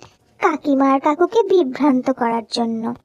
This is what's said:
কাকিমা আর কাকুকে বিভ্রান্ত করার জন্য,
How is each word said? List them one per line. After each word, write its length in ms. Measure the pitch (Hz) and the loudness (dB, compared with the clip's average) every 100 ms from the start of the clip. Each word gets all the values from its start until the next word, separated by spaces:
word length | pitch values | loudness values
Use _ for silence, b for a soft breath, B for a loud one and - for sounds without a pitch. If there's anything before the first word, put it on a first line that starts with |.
| B B _ - | B B _ -4
কাকিমা 540 | 339 302 294 269 269 | -2 -2 0 2 2
আর 80 | 269 | 2
কাকুকে 420 | 302 302 349 453 | 0 0 0 0
বিভ্রান্ত 680 | 403 370 262 247 285 254 247 | 2 2 0 0 0 2 0
করার 320 | 262 233 233 220 | -2 -2 -4 -6
জন্য, 440 | - 233 226 226 240 | -6 -4 -4 -8 -10